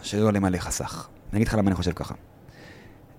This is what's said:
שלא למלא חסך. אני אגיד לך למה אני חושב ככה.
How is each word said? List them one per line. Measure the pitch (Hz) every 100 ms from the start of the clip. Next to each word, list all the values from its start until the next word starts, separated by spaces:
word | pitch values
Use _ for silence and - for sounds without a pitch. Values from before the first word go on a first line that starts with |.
שלא | - 101 107
למלא | 101 98 90
חסך. | - - 87 82 - - -
אני | 104
אגיד | 113
לך |
למה | 107 98
אני | 87
חושב | 87
ככה. | 82 - - - - - - - - - - -